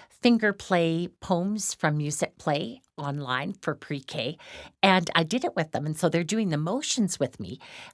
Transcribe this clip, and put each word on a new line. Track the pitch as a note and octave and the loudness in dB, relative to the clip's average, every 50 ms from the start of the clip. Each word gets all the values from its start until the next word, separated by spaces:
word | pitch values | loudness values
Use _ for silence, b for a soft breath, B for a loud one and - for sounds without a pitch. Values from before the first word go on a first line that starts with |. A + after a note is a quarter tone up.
| B B | B B
finger | _ _ - B3 A#3+ A3+ A3 G#3 G3+ | _ _ 4 4 4 6 4 2 0
play | G3+ - - F#3+ F3 E3+ E3 E3 E3 F3 E3+ - - | 0 0 2 4 4 4 4 2 0 -2 -4 -8 -8
poems | - - F#3+ E3+ F3 G3 G#3+ G#3+ G3 - - | -2 0 0 2 2 0 -2 -4 -4 -6 -4
from | - - D#3 D3 | 0 0 0 2
Music | D3+ D3 D3 D3 - - - _ | 2 -2 -2 -2 -2 -4 -4 _
Play | - - E3 D3 D3 - - A#3 - _ _ _ - | -6 -2 0 0 0 -2 -4 -10 -14 _ _ _ -10
online | D3 C#3+ C#3+ D3 C#3+ B2 B2+ B2+ C#3+ - - - - | -6 -6 -6 -6 -4 -4 -4 -4 -4 -6 -8 -8 -6
for | - D3 | -6 -6
pre-K, | D3+ - - D3+ C#3 C3 - - D3 A2+ B2+ - - B B B B B B B B - | -6 -6 -8 -8 -8 -8 -8 -8 -6 -6 -6 -6 -10 B B B B B B B B 6
and | G3 F#3 F#3 F3+ - - | 6 6 6 4 2 2
I | E3+ E3 | 0 2
did | D#3+ - C4 - | 2 0 -2 -2
it | F4+ - | -2 -2
with | - D#3+ D#3+ - | -2 -2 -2 -2
them. | A#2 C#3+ | -4 -4
And | D3+ D#3 - | -4 -2 0
so | - E3 | 0 2
they're | D#3+ E3 F3 | 2 2 0
doing | D#3 - A3 A3 F#3+ | 0 -2 -2 0 0
the | D#3 D3 | 0 0
motions | D3+ E3+ G3+ C4+ D4+ - - C4 G#3+ F3+ - - | -2 -2 -4 -4 -4 -4 0 0 0 0 0 -2
with | C#3+ B2+ - - | -4 -4 -4 -8
me. | G#2+ E2+ - - B B B B B B | -12 -12 -12 -14 B B B B B B